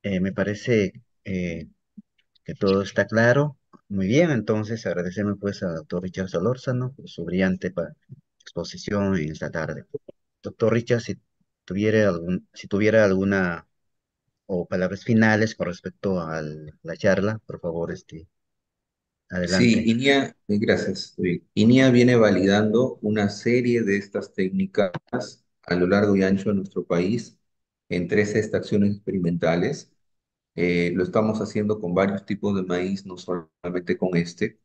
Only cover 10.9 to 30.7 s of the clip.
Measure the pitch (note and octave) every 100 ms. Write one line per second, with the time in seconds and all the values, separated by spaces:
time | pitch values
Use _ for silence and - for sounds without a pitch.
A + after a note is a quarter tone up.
10.9 | A#2 A2+ F#2+ _ _ _ _ - F#2 G#2+
11.9 | G#2+ G#2 E2+ E2+ F#2 _ - - G2 G#2+
12.9 | A2 G#2 F#2+ G2 G2 F2+ E2+ - _ _
13.9 | _ _ _ _ _ - F#2 E2+ F#2 F2+
14.9 | F#2+ - A2+ A2 G#2+ A2 - - F2+ F#2+
15.9 | - G2+ F#2 D#2+ D#2+ D2+ D#2 D2+ - E2
16.9 | E2 G2+ F#2+ G2+ A2 - - F2 E2 E2+
17.9 | F3+ _ D#2+ E2 _ _ _ _ _ _
18.9 | _ _ _ _ F2+ F2 F#2+ A#2+ A2+ A2+
19.9 | A#2 C#3 C#3 - _ - G#2 A2 F2+ -
20.9 | F#2+ - - F#2+ F2 _ - A2 B2+ C3
21.9 | A#2+ B2 B2 G#2+ F#2 G2 G2+ G#2+ A2 C3
22.9 | - G#2+ G#2+ G2+ - A#2+ B2 A#2+ A#2 G2+
23.9 | G2+ G2 G#2 - - F#2 F#2+ F#2+ - G2
24.9 | - _ B2+ - - _ _ - F2+ F2+
25.9 | G2+ G#2 G2 F#2+ G2 A2 G2+ F#2+ - -
26.9 | F2 F2+ A#2+ - _ _ _ _ _ _
27.9 | F2+ E2+ G#2 G#2 A2+ G#2 F#2+ - G#2 G2+
28.9 | G2+ - G2 F2 E2+ E2+ E2+ G#2 D3+ -
29.9 | _ _ _ _ _ _ - F2